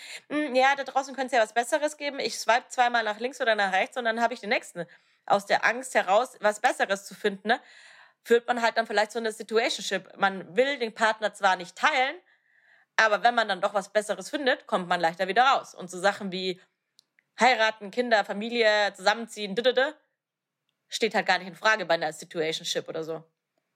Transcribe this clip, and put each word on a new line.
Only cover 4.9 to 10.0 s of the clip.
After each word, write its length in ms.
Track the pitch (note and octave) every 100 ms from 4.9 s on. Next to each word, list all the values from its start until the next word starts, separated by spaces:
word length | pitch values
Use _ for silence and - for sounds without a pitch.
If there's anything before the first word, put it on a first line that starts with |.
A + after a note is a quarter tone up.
| - _ _ -
Aus 180 | G3+ G3
der 180 | - -
Angst 280 | A#3 B3+ A#3
heraus, 400 | F#3 G#3 B3+ -
was 180 | G#3 G#3
Besseres 440 | B3+ - A#3+ G3 -
zu 80 | F#3
finden, 320 | G#3+ G3 G#3+
ne, 120 | C4 - - - - - _
führt 240 | - A#3 A#3
man 140 | B3
halt 160 | A3+ A3+
dann 100 | A3
vielleicht 240 | G#3 A3
so 80 | A#3+
eine 120 | A3+
Situationship. 840 | G#3+ G#3+ A3 C#4+ D4+ - F#3+